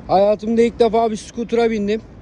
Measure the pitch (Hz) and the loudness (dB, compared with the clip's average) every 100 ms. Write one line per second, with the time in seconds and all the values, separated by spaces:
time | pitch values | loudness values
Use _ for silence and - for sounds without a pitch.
0 | - 175 202 214 214 226 233 - 233 226 | 0 2 2 0 0 0 2 2 2 2
1 | 226 214 - - 233 233 233 220 202 220 | 0 -2 -8 -10 -4 0 0 0 -2 -4
2 | - - | -8 -20